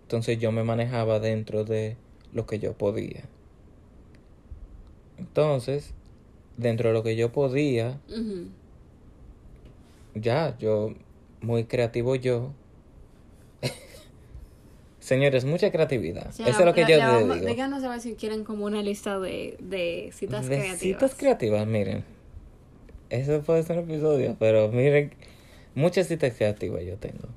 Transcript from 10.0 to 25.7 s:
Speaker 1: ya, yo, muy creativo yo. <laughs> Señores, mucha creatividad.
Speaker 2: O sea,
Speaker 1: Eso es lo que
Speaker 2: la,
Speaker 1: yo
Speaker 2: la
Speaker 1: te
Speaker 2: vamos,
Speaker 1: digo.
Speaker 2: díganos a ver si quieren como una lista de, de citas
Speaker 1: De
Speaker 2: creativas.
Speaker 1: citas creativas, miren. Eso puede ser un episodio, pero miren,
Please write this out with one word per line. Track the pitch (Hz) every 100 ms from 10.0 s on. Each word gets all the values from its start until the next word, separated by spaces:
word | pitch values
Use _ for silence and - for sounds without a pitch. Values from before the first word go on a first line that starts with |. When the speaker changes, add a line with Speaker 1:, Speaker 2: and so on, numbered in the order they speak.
| - 110
Speaker 1:
ya, | 113 131 156 117
yo, | 110 107 107 - - - - -
muy | 113 117 113
creativo | 123 117 120 117 131
yo. | 127 120 131 143 - - - - - - - - - -
<laughs> | - - - - - - - - - - - - - -
Señores, | - 131 143 131 131
mucha | 170 202
creatividad. | 170 151 123 82 85 -
Speaker 2:
O |
sea, | - 226
Speaker 1:
Eso | 208
es | 175
lo |
que | 170
Speaker 2:
la, | 160
Speaker 1:
yo | 156
Speaker 2:
la | -
Speaker 1:
te | 117
Speaker 2:
vamos, | 107 -
Speaker 1:
digo. | 95
Speaker 2:
díganos | 233 269 277
a | 262
ver | 240
si | 233 214
quieren | 214 220
como | 214 214 208
una | 208
lista | 202 208 208 196
de, | 185 - - -
de | 180 190 170 170 220
citas | - 196 - 127
Speaker 1:
De | -
Speaker 2:
creativas. | 190 180
Speaker 1:
citas | 185 190 269 -
creativas, | 277 240 110 104 107
miren. | 110 101 104 - - - - - - - - - - -
Eso | 120 135 151
puede | 147 165
ser | 160 170
un | 170
episodio, | 156 156 143 - 110
pero | 110 110 107
miren, | 120 139 143 147 - - - - - -